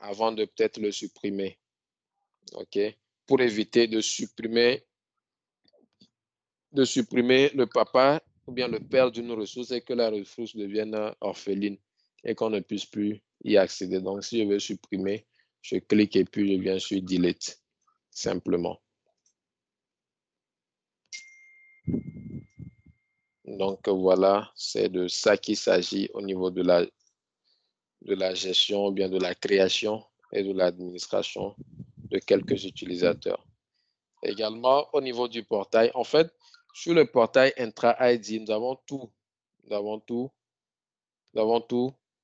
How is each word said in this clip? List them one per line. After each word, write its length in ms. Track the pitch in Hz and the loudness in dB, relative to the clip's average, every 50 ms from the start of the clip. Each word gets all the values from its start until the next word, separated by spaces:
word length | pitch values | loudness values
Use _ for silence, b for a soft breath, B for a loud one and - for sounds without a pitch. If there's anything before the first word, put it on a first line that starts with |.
avant 320 | - 104 101 104 113 113 113 | -12 -12 -4 -2 -2 -2 0
de 100 | 107 107 | -2 -4
peut-être 360 | 98 _ - 113 107 - 117 | -6 _ 0 0 0 0 -2
le 100 | 107 104 | -4 -4
supprimer. 680 | 98 - 107 98 - - - 104 101 98 98 95 90 _ _ _ _ _ _ _ _ _ _ _ _ _ _ _ _ _ _ - | -4 -6 -10 -12 -12 -8 -6 -6 -4 -4 -6 -6 -8 _ _ _ _ _ _ _ _ _ _ _ _ _ _ _ _ _ _ -18
OK ? 260 | - - - - - 101 101 110 - _ _ _ _ _ _ | -16 -16 -16 -6 -2 -2 -2 -2 -4 _ _ _ _ _ _
Pour 140 | - 135 127 | 0 2 4
éviter 480 | 127 120 104 107 107 - - 120 117 113 | 4 2 2 0 -4 0 2 2 2 4
de 140 | 110 110 | 2 -2
supprimer, 840 | 107 - - - 131 - - - 113 110 113 117 120 120 131 - - _ _ _ _ _ _ _ _ _ _ _ _ _ _ _ _ _ _ _ _ _ _ _ _ _ _ _ _ _ _ _ _ _ _ _ _ _ - | -2 -2 -4 -6 -8 -10 -10 -10 -8 -2 2 4 4 4 2 0 -6 _ _ _ _ _ _ _ _ _ _ _ _ _ _ _ _ _ _ _ _ _ _ _ _ _ _ _ _ _ _ _ _ _ _ _ _ _ 0
de 100 | 139 131 | 2 2
supprimer 640 | - - 131 113 - - 123 120 123 127 131 139 147 | 2 2 0 -2 0 0 0 4 4 6 6 4 4
le 140 | - 139 123 - | 4 0 0 0
papa 540 | - 120 107 - - 127 131 139 147 165 - _ _ _ _ | 2 0 0 2 4 4 6 6 4 2 -2 _ _ _ _
ou 60 | - | -12
bien 160 | 123 127 123 120 | -8 -6 -6 -6
le 140 | 113 107 | -6 -8
père 280 | - - 139 131 127 123 | -6 0 2 2 2 2
d'une 220 | 110 117 117 120 | 0 -4 -6 -6
ressource 400 | 117 110 104 98 - 123 123 113 | -6 -6 -6 -8 -8 -10 -8 -6
et 100 | 127 120 | -6 -8
que 120 | - - 127 | -6 -4 -2
la 160 | 120 117 110 | -2 0 0
ressource 440 | 107 104 98 - - - 117 107 - | -2 -4 -8 -10 -12 -12 -12 -12 -10
devienne 600 | 110 101 98 101 107 107 110 107 107 107 107 - - | -10 -10 -6 -4 -4 -4 -4 -4 -6 -6 -6 -8 -6
orpheline 560 | - 101 92 - - 101 98 98 101 101 98 - _ _ _ _ _ _ _ _ _ | -8 -8 -8 -6 -6 -4 -2 -2 -2 -4 -4 -8 _ _ _ _ _ _ _ _ _
et 100 | 117 110 | -8 -4
qu'on 140 | - 117 110 | -4 -2 -2
ne 100 | 107 101 | -2 -4
puisse 260 | - - 110 98 - | -4 -6 -8 -8 -8
plus 380 | - - 107 104 104 104 104 _ _ _ _ - | -8 -6 -4 -4 -4 -4 -6 _ _ _ _ -2
y 100 | - 104 | 4 4
accéder. 460 | 98 92 87 - - 98 90 92 95 | 4 4 4 0 -6 -6 -4 -4 -4
Donc, 240 | 95 95 98 101 95 | -4 -4 -6 -6 -8
si 140 | - 117 117 | -4 -2 -2
je 40 | 107 | 0
veux 160 | 101 101 101 | 0 0 -2
supprimer, 640 | - - 104 - - _ 104 95 95 98 101 110 - _ _ _ _ _ _ _ | -2 -6 -10 -10 -10 _ -6 -4 -4 -4 -4 -6 -8 _ _ _ _ _ _ _
je 160 | - - - 92 | -12 -6 -6 -6
clique 400 | - _ 104 104 104 98 - - | -2 _ 4 4 4 4 4 2
et 80 | 92 | 2
puis 260 | - - 107 101 98 95 | 2 0 -2 0 2 0
je 80 | 92 | 0
viens 180 | 95 98 95 95 | 0 -2 -2 -2
sur 220 | - - 101 98 | -4 -4 -4 -4
Delete, 600 | 92 92 92 90 87 87 - - - - - - _ _ _ _ _ _ _ _ _ _ | -2 -2 0 2 2 2 0 -2 -8 -12 -14 -14 _ _ _ _ _ _ _ _ _ _
simplement. 680 | _ - - 104 95 90 - - 90 87 85 90 92 - _ _ _ _ _ _ _ _ _ _ _ _ _ _ _ _ _ _ _ _ _ _ _ _ _ _ _ _ _ _ _ _ _ _ _ _ _ _ _ _ _ _ _ _ _ _ - 1017 - 1017 1047 1077 1047 1047 _ _ _ _ _ _ _ - - - - - - - - - - - - _ _ - - - - _ _ - _ _ _ _ _ _ _ _ _ _ _ | _ -8 -6 -4 -4 -4 -2 -2 -2 -2 -2 -4 -6 -10 _ _ _ _ _ _ _ _ _ _ _ _ _ _ _ _ _ _ _ _ _ _ _ _ _ _ _ _ _ _ _ _ _ _ _ _ _ _ _ _ _ _ _ _ _ _ -18 -18 -18 -20 -20 _ _ _ _ _ _ _ _ _ _ -6 -4 -4 -6 -8 -14 -14 -14 -14 -14 -16 -16 _ _ -20 -20 -20 -20 _ _ -20 _ _ _ _ _ _ _ _ _ _ _
Donc, 420 | - 101 98 95 98 98 - - 107 | -16 -6 -4 -2 -2 -2 -2 -2 0
voilà, 640 | 98 92 92 92 92 92 95 95 101 104 113 - _ | 0 2 4 4 4 6 6 4 4 4 0 -4 _
c'est 340 | - - - - 110 101 95 | -12 -12 -6 -2 0 0 0
de 180 | 92 90 90 90 | 0 -2 -4 -2
ça 300 | - - - 110 101 101 | -4 0 2 4 4 4
qu'il 180 | - - 107 | 2 -2 -4
s'agit 540 | - - 98 92 90 90 - 101 98 98 - - | -2 0 2 2 2 2 0 -2 -4 -4 -4 -6
au 80 | - | -8
niveau 280 | 101 98 95 92 92 92 | -6 -6 -4 -2 -2 -2
de 140 | 90 92 90 | -2 -2 2
la, 220 | 90 90 87 87 - - _ _ _ _ _ _ _ _ _ _ _ _ _ _ _ _ _ _ _ _ _ | 4 4 4 4 0 -4 _ _ _ _ _ _ _ _ _ _ _ _ _ _ _ _ _ _ _ _ _
de 140 | - - 98 | -4 -4 -2
la 180 | 92 95 92 92 | 0 0 -2 -2
gestion 540 | 85 92 92 90 - - - 104 101 101 101 | -4 -4 -2 0 0 0 0 0 0 0 0
ou 40 | |
bien 160 | 98 98 98 92 | 0 0 -2 -2
de 100 | 92 95 | 0 -2
la 160 | 92 90 90 | -2 -2 -4
création 680 | - - - 101 95 95 92 - - 113 107 107 110 - _ _ _ _ _ | -6 -2 2 4 4 4 4 2 0 -2 -2 -4 -4 -8 _ _ _ _ _
et 120 | - 101 98 | -4 -4 -2
de 80 | 98 | -2
l'administration 1040 | 95 95 90 90 87 90 90 90 90 90 - - - 98 98 - - 101 98 101 101 - - - - - - - _ - | 0 2 0 0 0 -2 -10 -12 -10 -12 -10 -6 -4 -4 -4 -4 -6 -8 -8 -8 -10 -14 -20 -20 -20 -20 -20 -20 _ -20
de 220 | - - 95 98 | -10 -6 -6 -6
quelques 440 | - - 101 98 90 - 101 95 95 | 2 2 2 2 2 -2 -4 -4 -4
utilisateurs. 840 | 92 - - - 90 90 87 90 87 85 80 - 92 - - - _ _ _ _ _ _ _ _ _ _ _ _ _ _ _ - | -10 -12 -12 -10 -8 -4 0 0 0 0 0 -4 -6 -6 -6 -10 _ _ _ _ _ _ _ _ _ _ _ _ _ _ _ -8
Également, 640 | - 107 107 110 107 110 117 123 127 135 143 143 - - | -6 -4 -4 -4 -6 -6 0 2 4 4 4 2 2 -2
au 80 | 147 | -2
niveau 260 | 135 131 120 120 123 120 | -2 -2 -4 -4 -4 -4
du 160 | 113 117 104 | -4 -8 -6
portail, 480 | - 113 101 95 - - 113 113 120 - | -2 -2 -2 -2 2 4 4 4 4 2
en 100 | 127 113 | -2 -4
fait, 280 | - - 151 165 170 - b b b b b b _ _ | 2 4 4 4 2 -2 b b b b b b _ _
sur 180 | - - 170 170 | -10 -4 2 4
le 120 | 165 143 | 4 4
portail 480 | - - 127 113 110 - 131 131 135 - - | 4 6 4 4 6 6 6 4 4 4 0
Intra 380 | 123 110 - - - 117 113 - 127 123 | -6 -6 -4 0 2 2 2 4 4 4
I 60 | 123 117 | 2 2
D, 220 | 104 107 110 110 | 0 -4 -8 -6
nous 120 | 110 107 | -4 -4
avons 240 | 107 107 120 127 131 - _ - | -4 -2 -2 -4 -8 -8 _ -12
tout. 240 | 143 135 123 107 _ _ _ _ _ _ _ _ _ _ _ | -12 -12 -12 -14 _ _ _ _ _ _ _ _ _ _ _
Nous 120 | - 104 | -8 -8
avons 240 | 104 101 104 107 107 | -6 -6 -6 -8 -10
tout. 320 | - - 120 120 127 135 - _ _ _ _ _ _ _ _ _ _ _ _ _ _ _ _ _ _ _ _ | -8 -8 -6 -6 -6 -8 -10 _ _ _ _ _ _ _ _ _ _ _ _ _ _ _ _ _ _ _ _
Nous 80 | 110 | 0
avons 200 | 110 110 117 117 | 2 4 2 2
tout 320 | 113 - 123 120 123 131 135 _ _ _ _ _ | 0 0 -2 0 0 -2 -4 _ _ _ _ _